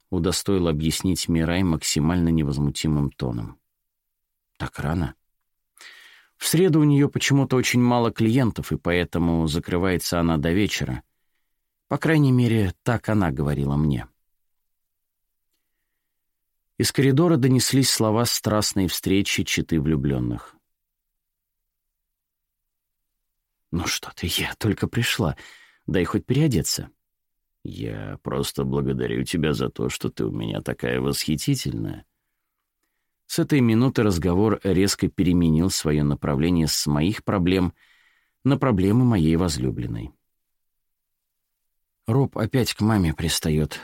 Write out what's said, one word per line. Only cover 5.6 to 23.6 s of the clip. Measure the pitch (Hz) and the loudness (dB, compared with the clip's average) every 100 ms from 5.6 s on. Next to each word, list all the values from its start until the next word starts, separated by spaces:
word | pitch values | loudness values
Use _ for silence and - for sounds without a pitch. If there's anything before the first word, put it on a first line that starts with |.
| _ _ - - - - _ _ | _ _ -20 -20 -20 -20 _ _
В | - | 0
среду | 156 190 156 | 2 4 4
у | |
нее | 151 143 143 | 4 4 2
почему-то | - - 139 131 127 | 0 2 2 4 2
очень | 117 127 | 2 2
мало | 123 120 117 | 2 2 0
клиентов, | - 113 123 117 85 - | 0 2 2 0 -2 -6
и | 78 | -4
поэтому | 87 87 85 87 85 82 80 | 0 0 0 0 0 2 0
закрывается | 80 - 87 92 87 - 90 | -2 -2 -2 0 -2 -2 0
она | 82 80 | 0 0
до | 78 | 0
вечера. | 90 101 - 64 62 - _ _ _ _ _ _ _ _ | 0 0 -2 -6 -8 -12 _ _ _ _ _ _ _ _
По | 143 | -4
крайней | - 160 139 | 2 4 4
мере, | 127 120 113 95 - | 4 4 2 0 -2
так | - 113 - | -2 -2 0
она | 107 85 | 0 0
говорила | 67 71 69 69 | 0 -2 -2 -2
мне. | 71 76 62 - _ _ _ _ _ _ _ _ _ _ _ _ _ _ _ _ _ _ _ _ _ _ _ _ _ _ - | 0 0 -2 -6 _ _ _ _ _ _ _ _ _ _ _ _ _ _ _ _ _ _ _ _ _ _ _ _ _ _ -4
Из | 120 | -2
коридора | - 135 135 175 156 | 2 2 4 4 4
донеслись | 127 127 - 135 127 | 4 2 2 2 2
слова | - 110 107 117 | 2 2 2 0
страстной | - 110 107 104 101 90 | -2 0 0 0 0 -2
встречи | - - 98 98 - | -2 0 0 0 -2
четы | 90 - - 82 | -2 -4 0 0
влюбленных. | 71 78 71 65 60 58 - _ _ _ _ _ _ _ _ _ _ _ _ _ _ _ _ _ _ _ _ _ _ _ _ _ _ _ _ _ _ _ | 0 0 0 -2 -2 -6 -10 _ _ _ _ _ _ _ _ _ _ _ _ _ _ _ _ _ _ _ _ _ _ _ _ _ _ _ _ _ _ _